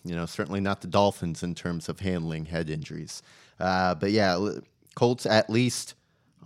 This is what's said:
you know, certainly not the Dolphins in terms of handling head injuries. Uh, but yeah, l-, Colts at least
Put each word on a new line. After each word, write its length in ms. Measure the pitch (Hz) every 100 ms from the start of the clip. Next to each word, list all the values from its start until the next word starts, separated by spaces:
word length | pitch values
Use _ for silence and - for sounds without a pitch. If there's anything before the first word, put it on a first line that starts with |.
| 87
you 100 | 85
know, 100 | 85
certainly 360 | - - 98
not 200 | 98 98
the 60 | 92
Dolphins 560 | 101 101 - 87 80
in 100 | 87
terms 360 | 82 90 85 -
of 100 | 80
handling 460 | 98 90 82 80 78
head 240 | 85 80
injuries. 520 | 78 71 80 78 - _ - - _
Uh, 340 | 90 92 92
but 180 | 85 98
yeah, 220 | 107 98
l-, 280 | 87 101 - - _ _ -
Colts 300 | 123 123 110
at 240 | 107 -
least 460 | 113 123 - - - _ _ _ _